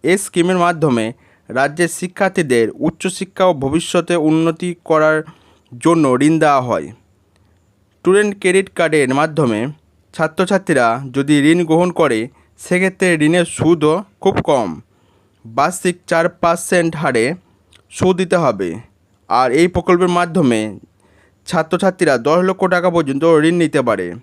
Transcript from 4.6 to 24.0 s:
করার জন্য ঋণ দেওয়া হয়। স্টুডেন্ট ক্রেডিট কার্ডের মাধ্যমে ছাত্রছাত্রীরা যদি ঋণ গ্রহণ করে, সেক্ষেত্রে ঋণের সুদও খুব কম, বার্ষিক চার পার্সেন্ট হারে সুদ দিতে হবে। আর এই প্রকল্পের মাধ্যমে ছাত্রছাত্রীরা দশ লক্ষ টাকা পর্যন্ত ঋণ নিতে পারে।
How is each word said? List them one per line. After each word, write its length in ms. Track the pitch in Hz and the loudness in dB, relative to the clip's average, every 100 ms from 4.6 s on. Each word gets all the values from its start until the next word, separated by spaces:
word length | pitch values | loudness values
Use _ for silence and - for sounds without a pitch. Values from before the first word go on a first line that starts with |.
| 180 170 | -8 -8
করার 320 | - 156 156 156 156 - _ _ _ | -2 2 2 0 -4 -20 _ _ _
জন্য 320 | 120 160 170 143 123 | -2 2 2 2 2
ঋণ 140 | 147 160 | 2 4
দেওয়া 240 | 156 139 | 2 2
হয়। 240 | 123 95 73 113 _ _ _ _ _ _ _ _ _ | 0 -4 -6 -16 _ _ _ _ _ _ _ _ _
স্টুডেন্ট 440 | _ - 196 208 202 | _ 0 2 2 -2
ক্রেডিট 300 | 190 180 190 | 0 0 -2
কার্ডের 400 | - 165 151 131 | -2 0 2 2
মাধ্যমে 460 | 135 160 156 135 107 127 151 _ _ _ | 0 0 0 0 0 -4 -10 _ _ _
ছাত্রছাত্রীরা 720 | - 160 - 185 196 190 143 117 120 139 | -6 -6 -2 0 0 0 2 2 0 -4
যদি 220 | 127 139 147 | -4 0 2
ঋণ 180 | 143 170 | 4 2
গ্রহণ 240 | 165 160 180 | 2 0 0
করে, 280 | - 151 113 123 _ _ _ | 0 0 0 -4 _ _ _
সেক্ষেত্রে 480 | - 180 190 185 185 165 | -4 -2 -2 0 0 2
ঋণের 260 | 151 180 170 | 2 2 0
সুদও 480 | - 156 170 151 165 208 _ | 0 0 2 2 0 -6 _
খুব 140 | 190 - | -2 0
কম, 240 | - 139 101 76 - _ _ _ _ _ | 0 0 0 -8 -16 _ _ _ _ _
বার্ষিক 520 | 113 117 151 180 180 175 - | -8 -2 -2 0 -4 -4 -2
চার 180 | 170 170 - | 0 0 0
পার্সেন্ট 540 | 170 170 - 180 165 160 | -2 -2 0 0 0 -2
হারে 280 | 156 123 120 180 _ _ _ _ _ | -2 0 -2 -4 _ _ _ _ _
সুদ 220 | - 185 185 | -2 0 0
দিতে 200 | 180 180 | 0 0
হবে। 320 | 147 101 90 90 - _ _ _ _ | 0 0 -4 -6 -14 _ _ _ _
আর 180 | 117 127 | 0 2
এই 160 | 135 180 | 2 2
প্রকল্পের 440 | 180 170 175 180 175 | 0 0 2 2 0
মাধ্যমে 420 | 175 165 139 113 107 95 - _ _ _ _ _ - | 0 0 2 0 -2 -10 -20 _ _ _ _ _ -6
ছাত্রছাত্রীরা 680 | 175 165 175 196 180 160 131 | -4 -2 0 -2 0 0 0
দশ 200 | 120 165 | 2 0
লক্ষ 200 | 185 190 190 | 0 -2 0
টাকা 220 | 180 180 | 0 0
পর্যন্ত 340 | 170 143 139 160 156 | 0 -2 0 2 4
ঋণ 140 | 160 175 | 2 0
নিতে 240 | 160 147 | 0 0
পারে। 260 | 123 101 | 0 -2